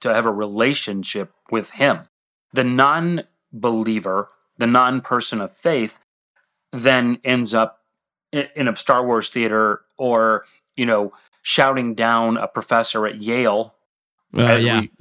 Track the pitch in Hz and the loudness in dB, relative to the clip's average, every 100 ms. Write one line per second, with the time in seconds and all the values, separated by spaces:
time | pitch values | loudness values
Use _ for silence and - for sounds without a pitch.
0 | 127 110 117 101 104 104 120 143 - 98 | -2 0 0 -2 -4 -2 0 0 -4 -6
1 | 90 104 95 _ - 113 101 - 139 92 | -8 -8 -10 _ -6 -6 -6 -2 0 0
2 | - _ _ _ _ 127 123 123 139 156 | -6 _ _ _ _ -2 0 4 4 2
3 | 170 170 - _ _ 113 120 113 110 110 | 0 -4 -6 _ _ -6 -2 0 -2 -2
4 | 95 95 101 _ _ - 117 123 127 131 | -2 -4 -6 _ _ -4 2 4 4 0
5 | - 123 113 113 98 - 170 151 110 - | -2 -4 -4 -6 -8 -4 -2 0 -2 -8
6 | _ _ _ _ _ _ _ 127 120 131 | _ _ _ _ _ _ _ -2 2 4
7 | 120 120 131 123 117 110 113 - _ _ | 2 -2 -2 -2 0 0 0 -2 _ _
8 | _ _ _ 147 139 - 127 104 - 127 | _ _ _ -6 -6 -4 -4 -2 2 2
9 | 127 117 104 - 117 110 107 104 _ - | 2 0 -2 -2 0 2 0 -2 _ -6
10 | 127 120 113 107 - _ _ - 120 110 | 0 2 2 0 -4 _ _ -4 0 0
11 | 101 - _ _ - - 135 135 120 110 | -2 -8 _ _ -2 2 2 2 -2 -2
12 | 117 117 117 113 - - 107 117 113 113 | 0 2 2 -2 -4 -6 -2 0 0 -2
13 | 107 107 107 120 120 104 113 _ _ _ | -4 -6 -4 0 0 0 -4 _ _ _
14 | _ _ _ - 120 117 117 113 104 - | _ _ _ 0 4 4 4 0 -2 -2